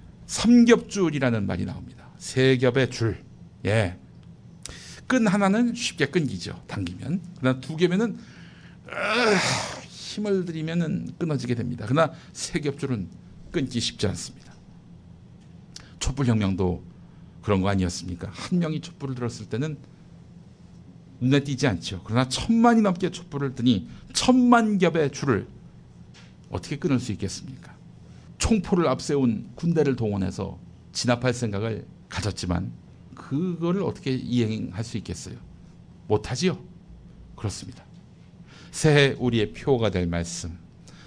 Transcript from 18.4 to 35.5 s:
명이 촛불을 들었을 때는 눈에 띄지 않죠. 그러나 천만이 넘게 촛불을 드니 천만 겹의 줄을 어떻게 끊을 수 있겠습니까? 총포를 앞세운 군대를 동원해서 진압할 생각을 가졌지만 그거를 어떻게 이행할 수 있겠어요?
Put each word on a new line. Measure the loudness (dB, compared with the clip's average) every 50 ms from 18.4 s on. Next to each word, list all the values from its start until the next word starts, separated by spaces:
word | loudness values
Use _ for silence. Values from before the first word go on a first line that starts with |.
| -6 -2 0 0
명이 | 0 0 -4 -6
촛불을 | -8 -10 -14 -10 -10 -8 -6
들었을 | -4 -4 -6 -6 -8 -10
때는 | -6 -4 -4 -4 -4 -6 -10 -14 -20 -20 -20 -20 -20 -20 -20 -20 -20 -20 -20 -20 -20 -20 -20 -20 -20 -20 -20 -20 -20 -20 -20 -20 -18 -6 -2
눈에 | 2 4 4 4 2
띄지 | 0 -2 0 0
않죠. | 0 0 0 -4 -8 -10 -10 -6
그러나 | -2 0 0 0 0
천만이 | -2 -4 0 2 4 6 6 6 6 6
넘게 | 4 2 2 0 -2 -4
촛불을 | -4 -6 -14 -10 -6 -4 -4 -4 -2
드니 | 2 4 4 4 4 0 -6 -16 -18 -14 -6 -4
천만 | 0 4 6 6 6 8 8 8 8 6 4 4
겹의 | 4 4 4 4 2 0 0
줄을 | -2 -2 2 2 2 2 0 -4 -14 -20 -20 -20 -20 -20 -20 -20 -20 -20 -20 -20 -20 -20 -20 -20 -20 -20 -16 -10
어떻게 | -10 -8 -6 -6 -8
끊을 | -4 0 0 0 0
수 | 0 -2
있겠습니까? | -4 -4 -4 -6 -6 -10 -12 -14 -16 -16 -18 -20 -20 -20 -20 -20 -20 -20 -20 -20 -20 -20 -20 -18 -8
총포를 | -2 2 2 2 2 2 0 2 2 4
앞세운 | 2 0 0 -2 0 2 2 4 2 2 0 -6 -10 -10
군대를 | -2 0 2 2 4 4 2 2
동원해서 | 0 0 -2 0 0 -2 -4 -4 -6 -8 -8 -8 -14 -18 -20 -20 -20 -20 -12 -8
진압할 | -4 0 0 0 2 2 0 0
생각을 | 0 -2 -4 -2 -2 -4 -4 -4 -6 -10 -14 -20 -20 -16 -10
가졌지만 | -8 -4 -4 -4 -4 -4 -2 -2 0 0 -2 -4 -8 -14 -20 -20 -20 -20 -20 -20 -20
그거를 | -16 -8 -4 -2 -2 -2 -2 -2 -2 -2 0 0 0 0
어떻게 | -2 -4 -4 -4 -2 -2
이행할 | -2 -2 0 0 2 2 0 -2 -4 -6 -6 -6 -8 -8
수 | -6 -6
있겠어요? | -8 -8 -8 -10 -10 -10 -14 -14 -14 -16 -20